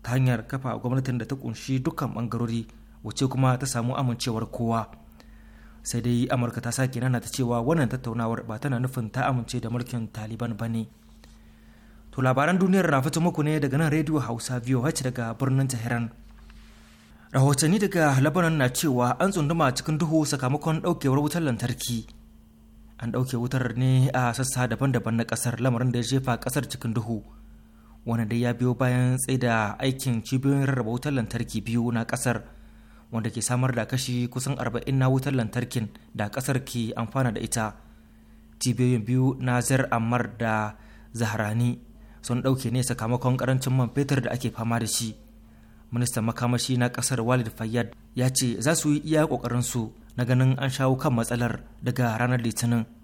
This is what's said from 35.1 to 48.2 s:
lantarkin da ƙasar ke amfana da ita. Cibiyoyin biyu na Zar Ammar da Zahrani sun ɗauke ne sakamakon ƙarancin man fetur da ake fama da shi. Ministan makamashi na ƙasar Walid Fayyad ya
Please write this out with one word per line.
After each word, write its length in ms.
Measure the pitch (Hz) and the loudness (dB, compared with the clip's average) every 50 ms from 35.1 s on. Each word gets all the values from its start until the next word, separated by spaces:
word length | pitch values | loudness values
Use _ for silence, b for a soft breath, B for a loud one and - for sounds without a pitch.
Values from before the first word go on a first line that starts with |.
| 131 131 131 143 | 4 2 2 0
lantarkin 560 | 135 127 117 107 - 120 120 123 - 123 110 101 B B B B B | 0 0 0 0 -2 -4 -4 -2 -2 -4 -4 -4 B B B B B
da 120 | - 104 104 | -4 -4 -2
ƙasar 300 | - 131 131 - 135 127 131 | -2 -4 -2 -2 -2 -2 -2
ke 260 | - - 120 113 110 - | -4 -4 -4 -4 -4 -4
amfana 340 | - 117 110 - 135 131 120 | -4 -6 -4 -2 0 0 0
da 80 | 104 - | 0 -2
ita. 360 | - 110 - 117 110 107 - - B B B B B B B B B B B B B B B - | -4 -4 -2 -2 -2 -4 -6 -10 B B B B B B B B B B B B B B B -4
Cibiyoyin 460 | - 127 117 - 127 123 127 117 104 | -2 0 2 2 4 4 4 2 2
biyu 320 | 117 123 127 127 135 131 - | 2 2 4 4 2 2 0
na 220 | 127 127 123 123 | -2 0 0 0
Zar 260 | 120 - 135 131 131 - | 2 2 2 2 2 2
Ammar 440 | - 117 113 117 120 123 117 - - | 0 0 2 2 2 0 0 -2 -4
da 360 | - 117 113 110 107 107 107 107 B B B B B B B B | -4 -2 0 0 0 -2 -4 -6 B B B B B B B B
Zahrani 640 | 113 117 110 110 110 107 104 107 117 120 120 120 - - - B B B B B B | -4 -2 -2 0 -2 -2 0 2 2 2 2 0 -2 -10 -20 B B B B B B
sun 200 | B - 120 127 127 | B -4 -2 0 2
ɗauke 240 | 135 131 131 - 117 | 2 0 0 0 -2
ne 120 | 117 127 123 | 0 0 0
sakamakon 540 | - 123 - 110 113 123 127 - 127 127 127 | 0 -2 -2 -2 -2 -2 0 2 0 0 2
ƙarancin 320 | 123 123 131 131 131 127 | 2 0 0 0 0 0
man 180 | 127 131 127 117 - | 2 2 2 2 0
fetur 240 | 139 143 135 143 135 | -2 0 2 0 0
da 100 | - 113 | 0 -2
ake 200 | 127 131 - 113 | -4 -2 -4 -6
fama 260 | - - 113 117 117 117 | -4 -4 -2 -2 0 0
da 60 | 113 | 0
shi. 300 | 107 - - 117 110 107 - - - - B B B B B B B B B B B | -2 -2 -4 -4 -6 -8 -12 -18 -20 -20 B B B B B B B B B B B
Ministan 340 | 120 120 123 123 - 117 107 | -2 -2 -2 0 -2 -2 -2
makamashi 500 | 113 113 - 123 120 120 120 - - 131 | -2 -2 0 0 0 0 0 0 0 0
na 120 | 123 123 123 | 2 2 0
ƙasar 340 | 123 - 123 - 135 117 113 | 0 -2 -2 -2 -2 0 0
Walid 240 | 120 127 127 117 110 | 2 2 2 0 -4
Fayyad 460 | - - 113 110 113 120 117 113 - - - - - | -6 -8 -6 -2 -2 -2 -2 -2 -8 -20 -20 -10 -4
ya 140 | 120 | 0